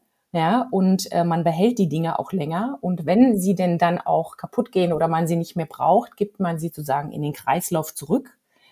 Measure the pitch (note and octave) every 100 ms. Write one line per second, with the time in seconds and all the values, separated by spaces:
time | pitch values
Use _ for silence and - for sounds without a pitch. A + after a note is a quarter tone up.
0 | _ _ _ E3+ E3 A#3+ B3+ F#3+ F#3 F#3
1 | - E3+ E3+ E3+ E3 D#3+ A3+ A#3+ E3+ D#3
2 | E3 - - F#3+ D3 E3+ B3 C#4 F3+ E3+
3 | D3 G3+ C4 G3+ F#3 F3+ F3+ E3+ E3+ F3
4 | - D#3+ D#3+ - - - - F#3+ F3 D#3
5 | E3 E3 E3 E3+ E3 F3 D#3 - C3+ G#3
6 | - - G#3 - F3 D#3+ E3 - D3 C#3
7 | D3 - D3 D3 - E3 - D#3+ D#3 -
8 | C#3 G#3+ - _ _ _ _